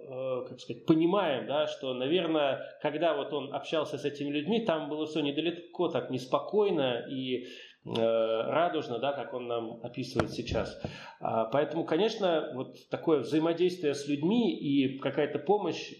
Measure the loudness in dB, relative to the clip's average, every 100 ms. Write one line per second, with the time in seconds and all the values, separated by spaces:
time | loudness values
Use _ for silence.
0 | -10 -6 -2 -2 -6 -10 -12 -2 4 4
1 | 6 4 2 0 0 0 0 -2 -4 -2
2 | 2 2 4 2 2 0 -6 -4 -2 2
3 | 2 2 0 -4 -4 -6 -2 -2 0 -2
4 | -4 -2 -2 -2 2 0 2 0 -2 -4
5 | -2 -2 0 0 -2 -4 -8 -2 0 0
6 | -2 -4 -2 -2 0 2 2 2 2 0
7 | -4 -6 -2 -4 -4 -14 -20 -16 -6 0
8 | 2 4 2 2 2 2 2 0 -4 -2
9 | -2 -2 -4 -6 -4 -2 -4 -8 -10 -8
10 | -4 0 0 -2 -2 -2 -2 -6 -10 -10
11 | -16 -8 -2 0 2 2 0 -2 0 2
12 | 0 0 2 2 0 -6 -8 -12 -8 -2
13 | 2 2 4 2 2 2 2 2 0 0
14 | -2 0 2 4 4 2 2 4 4 2
15 | -2 0 0 0 2 2 2 -4 -6